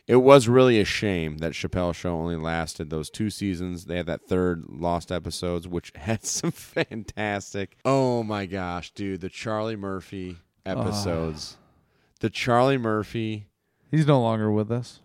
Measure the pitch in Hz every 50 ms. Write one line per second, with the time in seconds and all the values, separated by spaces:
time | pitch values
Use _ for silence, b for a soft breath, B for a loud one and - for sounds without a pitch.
0 | _ - 113 127 127 131 139 143 117 113 120 131 127 127 120 107 98 - - -
1 | - 104 95 87 80 78 76 76 80 80 76 - - 80 - 92 90 87 82 -
2 | - 90 87 82 80 85 85 80 78 80 82 82 80 78 - - 85 73 80 78
3 | 76 - - - 110 107 - - 104 101 92 82 90 90 90 87 92 - 85 87
4 | 85 80 80 - - - 95 90 92 90 87 82 78 - - 71 82 87 85 85
5 | 85 - 92 87 82 90 82 - - 90 87 87 82 92 87 85 - - - -
6 | 73 98 113 107 - - - - - 160 - - - - - - 156 - - 113
7 | 101 - - - 107 104 101 101 98 - - 101 98 - _ _ - 127 135 139
8 | 131 127 123 120 113 107 107 104 98 90 95 98 92 90 87 90 87 - - -
9 | 101 98 95 90 87 92 - - - 117 107 107 107 113 113 104 98 98 95 95
10 | 90 - - 98 92 92 90 85 _ _ _ _ _ 92 - 135 117 98 87 104
11 | 101 95 85 82 82 80 78 78 - - - - _ _ _ _ _ _ _ _
12 | _ _ _ _ - 110 - - - 131 120 120 123 135 139 131 117 110 110 107
13 | 104 - - 120 113 110 110 107 104 - _ _ _ _ _ _ _ _ - 156
14 | 156 143 147 131 117 113 113 110 107 107 104 107 107 104 117 123 120 - - -